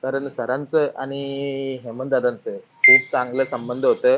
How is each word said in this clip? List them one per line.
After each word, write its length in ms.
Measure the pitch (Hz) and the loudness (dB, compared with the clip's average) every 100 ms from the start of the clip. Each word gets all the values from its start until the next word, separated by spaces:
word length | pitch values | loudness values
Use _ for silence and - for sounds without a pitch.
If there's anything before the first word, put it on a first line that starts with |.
कारण 260 | 131 135 139 | -2 -4 -4
सरांचं 600 | 127 117 131 143 160 147 - | -6 -2 -2 0 0 0 -2
आणि 280 | 135 139 139 139 139 135 135 131 | -8 -6 -6 -4 -4 -4 -4 -6
हेमंत 260 | 120 117 135 | -8 -8 0
दादांचं 460 | 135 120 113 - 98 | 2 2 -2 -8 -10
खूप 540 | - _ - 196 - | -12 _ 4 6 4
चांगलं 340 | 139 123 127 | -2 0 -2
संबंध 400 | 131 123 117 127 | -2 -2 -6 0
होतं 320 | 131 120 127 | 2 4 4